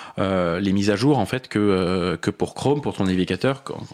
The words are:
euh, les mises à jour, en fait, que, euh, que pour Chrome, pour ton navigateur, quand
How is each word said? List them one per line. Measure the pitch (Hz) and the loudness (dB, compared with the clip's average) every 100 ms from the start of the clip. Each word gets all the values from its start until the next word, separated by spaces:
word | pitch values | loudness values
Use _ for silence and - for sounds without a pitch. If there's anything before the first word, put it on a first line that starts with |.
| - - | -10 -4
euh, | 98 92 87 87 | 0 0 0 0
les | 101 | 2
mises | 101 101 | 2 2
à | 101 | 2
jour, | 135 135 | 2 2
en | 95 | 0
fait, | 120 - | -4 -2
que, | 107 | 0
euh, | 104 95 90 92 90 82 | 2 2 2 0 -2 -2
que | - | -4
pour | - - | -2 -4
Chrome, | - 131 143 | 0 0 0
pour | 110 | -2
ton | 92 | -2
navigateur, | 95 92 90 92 131 135 | 0 2 0 0 0 -2
quand | - - - | -6 -12 -12